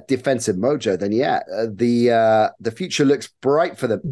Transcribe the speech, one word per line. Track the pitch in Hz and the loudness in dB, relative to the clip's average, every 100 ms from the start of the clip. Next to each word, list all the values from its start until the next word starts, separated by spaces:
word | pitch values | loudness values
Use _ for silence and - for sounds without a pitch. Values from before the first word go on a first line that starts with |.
| - | -2
defensive | 127 139 123 113 | -2 0 -2 -2
mojo, | 92 120 147 107 90 | -2 0 0 -2 -2
then | 101 | 0
yeah, | 107 - 110 - 98 | 0 0 -2 -4 -6
uh, | 113 | -6
the, | 98 120 120 120 | -2 0 2 4
uh, | 117 110 110 107 - | 4 4 4 2 -2
the | 113 | -8
future | 113 185 - | -6 -4 0
looks | 269 139 - _ | 2 2 -2 _
bright | 127 147 175 - | 0 2 0 -2
for | 123 | -4
the | 104 151 | -4 -4